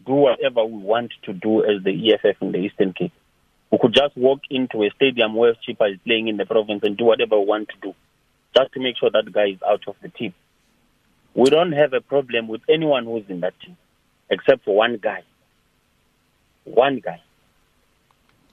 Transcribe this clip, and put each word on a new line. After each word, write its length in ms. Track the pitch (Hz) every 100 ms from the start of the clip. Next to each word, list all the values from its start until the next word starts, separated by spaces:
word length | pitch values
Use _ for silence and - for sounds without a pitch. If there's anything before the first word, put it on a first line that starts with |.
| 127
do 60 |
whatever 520 | 139 135 113 131 120
we 140 | 110 110
want 340 | 95 117 117 -
to 80 | -
do 320 | 92 110 110
as 180 | 107 101
the 80 | 95
E 220 | 101 110
F 100 | 104
F 120 | 104 -
in 120 | 95
the 60 | 90
Eastern 340 | 98 - 95
Cape. 200 | - 90 - _ _ _ _ -
We 80 | 110
could 160 | 123
just 220 | 123 143 127
walk 240 | 127 139 -
into 340 | 131 127 110
a 60 | 104
stadium 400 | - 135 120 110
where 200 | 110 120
Chippa 380 | 113 - 117 107
is 40 | 95
playing 240 | 117 113 113
in 80 | 104
the 100 | 95
province 360 | 110 107 101
and 120 | 104 101
do 80 |
whatever 340 | 117 110 113 107
we 80 | 101
want 220 | 107 104
to 40 | -
do, 120 | 98 - _ _ _ _ _ 123
just 160 | 131
to 80 | 127
make 160 | 127 117
sure 120 | 120
that 220 | 110 107
guy 160 | 104 101
is 140 | 95 98
out 160 | 104 -
of 80 | -
the 100 | 87
team. 220 | - 107 - _ _ _ _ _ _ _ _ _
We 160 | - 131
don't 220 | 156 180
have 200 | 143 143
a 80 | 127
problem 460 | - 143 127 117 113
with 140 | 110 -
anyone 360 | 160 151 131
who's 200 | 117 113 98
in 120 | 90
that 180 | 90 -
team, 160 | - 180 _ _ _ _ -
except 340 | - - 131
for 120 | - 101
one 220 | 117 113
guy. 240 | 107 95 - _ _ _ _ _ _ _ _ _ _ _ _ _
One 360 | - - 139 127
guy. 200 | 87 85 _ _ _ _ _ _ _ _ _ _ _ _ _